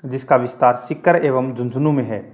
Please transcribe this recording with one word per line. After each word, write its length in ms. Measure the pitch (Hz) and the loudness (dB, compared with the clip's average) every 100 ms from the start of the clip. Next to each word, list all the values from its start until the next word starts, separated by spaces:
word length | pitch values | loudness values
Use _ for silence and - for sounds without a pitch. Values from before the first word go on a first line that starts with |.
| 135 | -8
जिसका 300 | 131 127 131 | -10 2 2
विस्तार 380 | 123 - 123 123 | 2 2 2 2
सीकर 380 | - 151 - 175 | -6 -2 2 2
एवं 360 | 151 131 131 | 2 0 -2
झुंझुनू 380 | 123 123 127 151 | -4 -6 0 0
में 120 | 143 | 0
है 180 | 113 104 - | -2 -6 -8